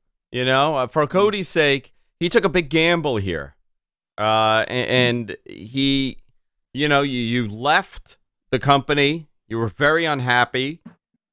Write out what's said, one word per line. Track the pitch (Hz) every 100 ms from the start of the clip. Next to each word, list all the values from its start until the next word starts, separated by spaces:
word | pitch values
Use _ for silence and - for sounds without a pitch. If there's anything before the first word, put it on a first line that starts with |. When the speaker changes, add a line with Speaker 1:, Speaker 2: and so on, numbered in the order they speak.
| _ _ -
Speaker 1:
You | 123
know, | 127 131 151 143
uh, | 123
for | 156 147
Speaker 2:
Mm. |
Speaker 1:
Cody's | 185 208 202 175
sake, | 170 147 139 - _ _ -
he | -
took | 233
a | 180
big | 175 143
gamble | 160 165 170 147 110
here, | 98 80 71 _ _ _ _ _ _ -
uh, | 107 110 110 110 -
a-, |
and | 127 110 127 123 120 104 - -
he, | 50 107 135 139 139 131 - _ _ _ _ _
you | 131 147
know, | 143
you, | 143 123
you | 113 123 110
left | 110 139 180 - - - - _ _ -
the | 127
company. | 139 139 139 147 143 165 156 _ -
You | 113
were | 113
very | - 147 165
unhappy. | 160 139 123 123 120 127 135 165 - _ _ _ _